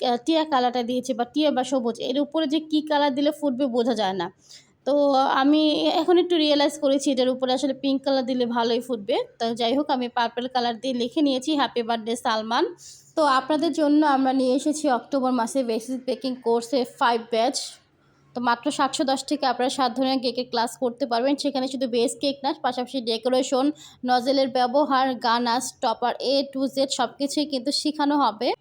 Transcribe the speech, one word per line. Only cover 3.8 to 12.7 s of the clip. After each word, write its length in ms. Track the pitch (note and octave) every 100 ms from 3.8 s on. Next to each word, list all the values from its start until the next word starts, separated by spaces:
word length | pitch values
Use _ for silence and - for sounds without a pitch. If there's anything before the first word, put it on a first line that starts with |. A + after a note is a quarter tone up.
| A#3
যায় 200 | A3+ G3
না। 180 | F#3+ F3+ - - - _ _ -
তো 280 | C#4+ C#4+
আমি 720 | C4+ C4+ - C#4 D4+ D#4 D4+ D#4
এখন 300 | - D#4+ F4+
একটু 200 | F4+ F4
রিয়েলাইজ 420 | D4+ C#4+ C#4+ D4
করেছি 320 | C#4+ C#4 D4
এটার 180 | C4 B3+
উপরে 240 | B3+ B3+
আসলে 200 | B3+ C#4+
পিঙ্ক 300 | C4 C#4 C4+
কালার 220 | C#4 C4+ B3
দিলে 200 | B3+ A#3+
ভালোই 340 | A#3+ A#3 A#3
ফুটবে। 380 | B3 A#3 G3+ D#4+ B4+ -
তো 140 | A3+ A#3
যাই 200 | A#3 C4+
হোক, 140 | D4
আমি 180 | C4+ B3
পার্পল 400 | B3 A#3 B3 B3+
কালার 320 | B3+ A#3+ A3+
দিয়ে 140 | C4+
লিখে 280 | B3 A#3 D#4+
নিয়েছি, 340 | D4 C4 C4 D4
"হ্যাপি 260 | A#3+ A#3+
বার্থডে 340 | A3 A#3 A3 A#3+
সালমান।" 500 | B3+ A3 A3 A#3+ F4